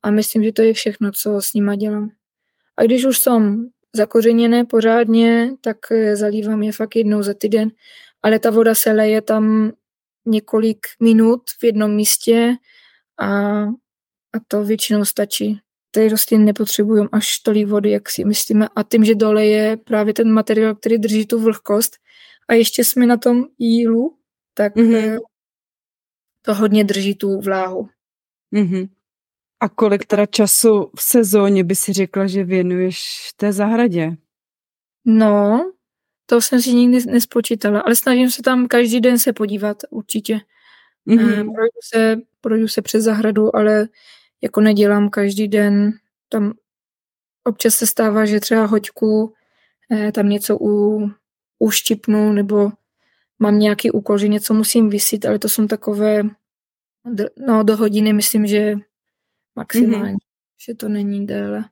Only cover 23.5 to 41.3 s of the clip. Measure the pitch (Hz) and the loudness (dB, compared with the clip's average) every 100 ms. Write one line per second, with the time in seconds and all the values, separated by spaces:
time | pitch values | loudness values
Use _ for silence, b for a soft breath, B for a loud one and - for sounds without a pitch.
23.5 | _ 240 233 233 226 277 _ _ _ _ | _ 0 2 2 0 -2 _ _ _ _
24.5 | - 208 208 226 226 220 220 226 _ _ | -4 -2 2 2 2 0 -4 -10 _ _
25.5 | _ _ _ _ _ _ _ _ _ - | _ _ _ _ _ _ _ _ _ -6
26.5 | 202 214 208 208 196 196 196 202 196 202 | 0 2 2 2 0 -4 -4 -4 -4 -2
27.5 | 190 185 185 214 _ _ _ _ _ _ | -4 -4 -8 -12 _ _ _ _ _ _
28.5 | 202 190 185 190 _ _ _ _ _ _ | -2 -2 -2 -6 _ _ _ _ _ _
29.5 | _ 214 - 220 202 - 208 208 - 208 | _ -8 0 0 0 -2 -2 0 0 0
30.5 | - 233 214 180 - - 247 214 208 202 | 4 4 2 0 -8 0 2 2 2 2
31.5 | 196 175 190 - 190 190 196 196 190 180 | 2 0 -2 -4 -4 -4 -2 -4 -4 -2
32.5 | 190 180 180 185 175 - - - - 208 | -2 -2 -2 -4 -4 -12 -12 -16 -6 -4
33.5 | 196 208 226 240 170 160 165 _ _ _ | -2 0 0 0 0 -4 -6 _ _ _
34.5 | _ _ _ _ _ - 220 214 208 202 | _ _ _ _ _ 0 2 4 2 2
35.5 | 226 370 - _ _ _ _ _ 240 226 | 0 -2 -10 _ _ _ _ _ 0 2
36.5 | 254 247 240 247 247 240 247 233 240 226 | 0 2 2 4 2 2 -2 0 -4 -2
37.5 | 226 208 208 - 233 - 247 254 - 254 | -2 0 0 0 0 2 2 2 0 0
38.5 | 254 247 240 240 240 240 247 - 220 214 | 0 2 2 2 2 2 2 -2 -4 -4
39.5 | 202 208 208 - 226 - 220 208 220 - | -4 -6 -6 -12 -14 -8 -8 -4 -6 -6
40.5 | b b b b b - 226 220 | b b b b b 2 4 4